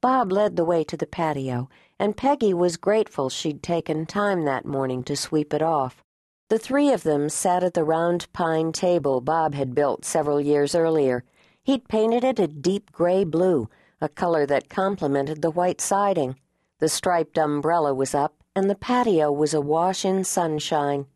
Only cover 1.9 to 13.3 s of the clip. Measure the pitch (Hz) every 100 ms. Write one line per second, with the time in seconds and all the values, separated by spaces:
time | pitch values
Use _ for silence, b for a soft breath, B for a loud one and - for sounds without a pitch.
1.9 | b 202 208 262 285 214 175 180 170 -
2.9 | 214 208 - 131 - 160 147 - 170 160
3.9 | 156 160 202 202 185 147 131 - 139 135
4.9 | 127 127 143 - 156 147 151 160 156 131
5.9 | - _ _ _ _ _ 220 - 269 285
6.9 | 220 160 147 147 - 190 180 180 170 156
7.9 | 160 170 175 - - 170 160 160 160 185
8.9 | 175 143 131 131 165 156 143 131 123 143
9.9 | 110 - 170 147 147 143 147 143 175 165
10.9 | 160 135 123 - b b b - 269 _
11.9 | 220 220 233 254 240 175 151 160 196 _
12.9 | - 175 185 185